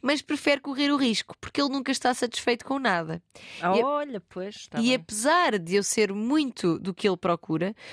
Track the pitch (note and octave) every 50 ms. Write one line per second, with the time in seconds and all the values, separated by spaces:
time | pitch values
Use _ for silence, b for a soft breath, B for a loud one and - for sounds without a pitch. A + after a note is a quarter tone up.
0 | - B3 D4 D4 - - D4+ C#4+ - D#4 C#4+ C#4 C#4 C#4+ C#4 B3 C#4+ C#4+ C#4+ C#4+
1 | C#4 B3 A3 - - - - _ - - - - C#4+ C#4+ C4 C#4 B3 C4+ C4+ -
2 | - B3+ B3+ - - A#3+ - - - - A#3+ A#3 - - C4+ C#4 C4+ A#3 F#3+ E3+
3 | E3 D#3+ D#3+ E3+ _ _ B B B B B B - F3+ F#3+ G#3 A#3 C4+ D4 D4
4 | D4 D4 B3+ G3 - _ - F#3 F#3 G3+ G#3 - - - - A3+ A3+ A#3+ B3+ B3+
5 | E3 - A3 G#3 A3 C#4 D#4+ F4 F4+ D#4 A3 G3+ E3+ E3 F3+ G3+ G3 - - -
6 | G#3+ G3 G3 G#3 G#3+ A#3 C#4 D#4 D4+ C4 A3+ - - F3+ D#3+ - - F#3+ F#3 -
7 | - G#3 F#3 F3 - F#3 E3+ E3 - - D#3+ D#3+ E3+ F#3+ A3 B B B